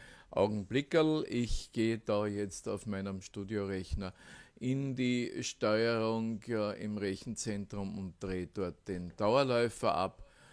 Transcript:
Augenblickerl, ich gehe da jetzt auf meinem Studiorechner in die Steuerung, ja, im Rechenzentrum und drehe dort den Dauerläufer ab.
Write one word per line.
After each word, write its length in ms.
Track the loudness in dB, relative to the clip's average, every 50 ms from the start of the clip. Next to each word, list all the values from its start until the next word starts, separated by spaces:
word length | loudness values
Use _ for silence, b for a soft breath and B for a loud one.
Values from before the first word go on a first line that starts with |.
| B B B B B B
Augenblickerl, 960 | 2 4 4 4 4 -2 -4 0 0 0 0 4 4 4 6 6 4 2 0
ich 460 | 0 0 0 2 2 0 0 0 -4
gehe 240 | 0 2 2 2 2
da 300 | 0 0 0 2 2 2
jetzt 420 | 0 0 -2 -2 -4 -6 -8 -6 -4
auf 160 | -4 -4 -4
meinem 380 | -4 -4 -4 -4 -4 -6 -6
Studiorechner 920 | -10 -10 -10 -10 -6 -4 -2 -2 0 0 -2 -4 -2 -2 -2 -2 -2 -6 B B B B B B B B B
in 380 | -6 -2 0 0 0 0 -2 0
die 480 | 0 2 2 2 2 0 -2 -4 -6
Steuerung, 1000 | -6 -6 -4 0 2 2 4 4 4 4 2 2 2 2 2 0 0 -2 -4 -4 -4
ja, 280 | -2 0 0 0 0
im 260 | -2 -4 -6 -4 -4 -2
Rechenzentrum 1000 | 0 0 -2 -2 -6 -8 -8 -4 -4 -4 -4 -4 -4 -6 -6 -6 -4 -4 -4
und 260 | -6 -6 -8 -8 -6
drehe 260 | -4 -4 -2 -2 -4 -4
dort 400 | -4 -4 -4 -4 -4 -8 _ -6
den 280 | -6 -4 -6 -8 -4
Dauerläufer 800 | 0 2 4 6 4 4 4 4 2 2 2 0 0 0 2 2
ab. 280 | 2 0 -2 -4 -8 B B B B B B